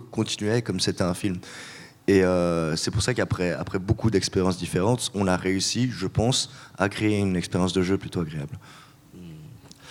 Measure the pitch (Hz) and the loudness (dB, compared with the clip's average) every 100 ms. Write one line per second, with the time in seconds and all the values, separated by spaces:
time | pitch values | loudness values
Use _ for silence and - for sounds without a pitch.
0 | - 113 110 - 104 120 120 92 104 90 | -2 -4 -2 -2 0 0 0 -2 -2 0
1 | 90 87 101 87 - - - - - - | 0 0 -2 -4 -8 -16 -16 -18 -20 -6
2 | - 98 92 90 87 82 80 82 - 107 | 4 6 6 4 2 2 0 0 -2 0
3 | - 117 92 - 90 73 87 95 95 - | 0 0 0 0 0 -2 -4 -4 0 0
4 | 113 98 - 95 92 90 85 92 104 127 | 2 2 2 2 2 0 -2 0 2 2
5 | - 101 95 90 92 95 - 113 127 90 | -2 0 2 2 2 0 0 0 -2 -2
6 | 92 - 117 131 - - - - 101 113 | -4 2 2 2 -2 -10 -16 -2 0 2
7 | 107 104 98 90 - 90 92 92 90 95 | 2 2 2 2 0 0 2 2 2 0
8 | 82 92 78 78 71 - - - - - | -2 -4 -4 -6 -8 -12 -16 -20 -20 -20
9 | - 92 87 78 78 - - - - | -20 -18 -18 -18 -18 -20 -20 -20 -18